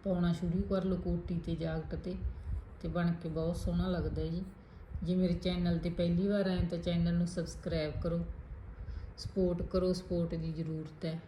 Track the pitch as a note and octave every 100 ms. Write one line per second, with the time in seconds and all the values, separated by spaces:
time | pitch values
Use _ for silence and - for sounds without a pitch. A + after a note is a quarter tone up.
0 | G3 F3+ F3 E3+ F3 F3+ G3 F#3+ F#3+ F3
1 | F3+ F3 - E3+ - E3 D#3+ D#3+ D#3 E3+
2 | F#3 F#3 - - - - - - E3+ E3
3 | E3+ E3 E3 D#3 E3 F3 F#3+ F3 F#3 F3
4 | D#3 D#3 D#3 F3 F#3+ - - - - -
5 | D#3+ F#3 F#3 F3 F#3 F3+ F3 E3+ F3 E3+
6 | E3+ E3+ G3 G3+ F#3+ F3+ F3 E3+ F3 F3
7 | E3+ E3+ E3+ - D#3+ - F3 D#3+ D3+ D3
8 | E3+ E3+ E3+ - - - - - - -
9 | - - - G3 F3+ F3 F3 F#3 F#3 F3+
10 | - F3 E3+ E3 D#3+ D#3+ D#3 D#3+ D#3 -
11 | E3 E3